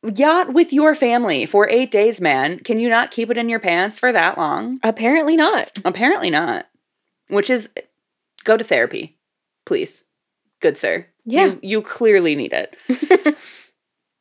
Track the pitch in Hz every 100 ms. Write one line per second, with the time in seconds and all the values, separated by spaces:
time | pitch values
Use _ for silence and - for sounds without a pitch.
0 | 220 202 294 339 359 262 320 277 302 302
1 | 247 240 233 147 - 202 208 233 254 214
2 | 214 214 170 135 139 175 - 220 240 226
3 | - - 226 233 233 226 190 170 196 214
4 | 247 220 170 - 156 233 226 262 226 220
5 | 226 311 302 320 311 440 - - 190 185
6 | 247 381 - 151 165 107 - _ _ _
7 | _ _ _ 202 202 254 208 - - _
8 | _ _ _ _ - 220 220 135 117 -
9 | 160 _ _ _ _ _ - - - -
10 | _ _ _ _ _ _ 160 - - 85
11 | 175 _ 226 262 381 185 190 214 - -
12 | 226 202 170 147 113 64 - - - 254
13 | 302 370 311 302 - - - _ _ _
14 | _ _